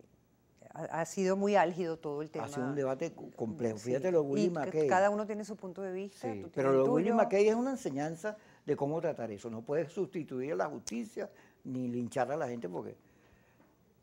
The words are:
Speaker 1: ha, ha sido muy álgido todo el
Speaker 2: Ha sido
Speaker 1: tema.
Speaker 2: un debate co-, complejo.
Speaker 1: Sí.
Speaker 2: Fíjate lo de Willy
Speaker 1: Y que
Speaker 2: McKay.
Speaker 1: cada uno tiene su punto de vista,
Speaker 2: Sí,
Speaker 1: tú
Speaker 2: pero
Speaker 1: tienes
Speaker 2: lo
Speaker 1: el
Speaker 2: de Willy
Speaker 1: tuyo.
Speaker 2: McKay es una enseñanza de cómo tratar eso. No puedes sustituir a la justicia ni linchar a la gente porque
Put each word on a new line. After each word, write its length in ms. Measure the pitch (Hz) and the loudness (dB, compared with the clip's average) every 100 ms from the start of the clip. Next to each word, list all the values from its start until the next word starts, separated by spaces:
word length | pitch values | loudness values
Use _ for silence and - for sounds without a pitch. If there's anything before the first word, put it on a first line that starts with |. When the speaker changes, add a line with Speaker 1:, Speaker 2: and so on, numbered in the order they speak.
| - _ _ _ _ _ - | -20 _ _ _ _ _ -20
Speaker 1:
ha, 260 | 147 160 156 | -12 -6 -4
ha 40 | 170 | -4
sido 280 | - 185 190 | 0 2 2
muy 180 | 202 202 | 4 6
álgido 420 | 165 175 170 160 | 4 2 -4 -4
todo 220 | 156 143 | -6 -6
el 80 | 156 | -6
Speaker 2:
Ha 20 | |
sido 200 | 120 110 139 | -6 -6 -4
Speaker 1:
tema. 100 | 127 | -2
Speaker 2:
un 40 | |
debate 400 | 143 131 135 170 | 0 0 0 -4
co-, 160 | - - | -8 -16
complejo. 480 | - 113 156 117 110 | -6 -6 -2 -2 -2
Speaker 1:
Sí. 60 | 110 | -2
Speaker 2:
Fíjate 240 | 127 185 | 0 2
lo 120 | 170 | 2
de 60 | 143 | 2
Willy 160 | 139 | 2
Speaker 1:
Y 40 | 180 | 2
que 40 | |
Speaker 2:
McKay. 360 | 170 147 156 147 | 2 -2 2 4
Speaker 1:
cada 200 | 185 202 | 6 4
uno 160 | 208 214 | 2 -2
tiene 180 | 214 | -6
su 120 | 208 214 | -8 -10
punto 240 | 185 180 | -10 -8
de 120 | 196 | -8
vista, 380 | 185 196 - 247 | -6 -8 -8 -8
Speaker 2:
Sí, 120 | 101 | -6
Speaker 1:
tú 80 | - | -6
Speaker 2:
pero 200 | - 135 | 0 4
Speaker 1:
tienes 20 | |
Speaker 2:
lo 60 | 135 | 6
Speaker 1:
el 40 | |
Speaker 2:
de 60 | 135 | 6
Willy 140 | 151 190 | 4 4
Speaker 1:
tuyo. 40 | 226 | 4
Speaker 2:
McKay 320 | 202 196 208 | 4 6 6
es 60 | |
una 160 | 226 262 | 4 0
enseñanza 680 | 254 180 139 151 165 214 214 - - - | -2 -4 -2 -4 -4 -8 -8 -16 -14 -2
de 100 | 131 | 0
cómo 240 | 143 160 | 0 0
tratar 300 | 160 135 113 | -2 -2 -6
eso. 180 | 101 120 | -8 -8
No 140 | 113 | -10
puedes 280 | 117 147 156 | -2 -2 -2
sustituir 600 | - 156 180 135 131 135 | -4 -4 -4 -6 -6 -4
a 40 | 180 | -2
la 100 | 170 | -2
justicia 640 | 131 - 233 220 - - - - _ | -4 -8 -8 -8 -8 -10 -12 -20 _
ni 240 | - 127 123 | -8 -6 -4
linchar 420 | 120 120 139 120 | -4 -2 0 0
a 40 | 151 | 0
la 120 | 135 | -2
gente 200 | 120 175 | -4 -6
porque 280 | 170 104 - _ _ _ _ _ _ _ _ _ _ | -8 -10 -14 _ _ _ _ _ _ _ _ _ _